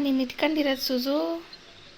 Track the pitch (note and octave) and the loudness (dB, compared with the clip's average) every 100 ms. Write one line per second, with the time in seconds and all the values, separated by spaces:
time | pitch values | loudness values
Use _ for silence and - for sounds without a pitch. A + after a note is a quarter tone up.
0 | C#4+ C4 B3+ - D4 D#4 C#4+ C4 - B3+ | 4 2 0 0 0 2 2 0 0 0
1 | C4 D4 E4 E4 - - - - - | 0 0 0 -4 -8 -20 -20 -20 -20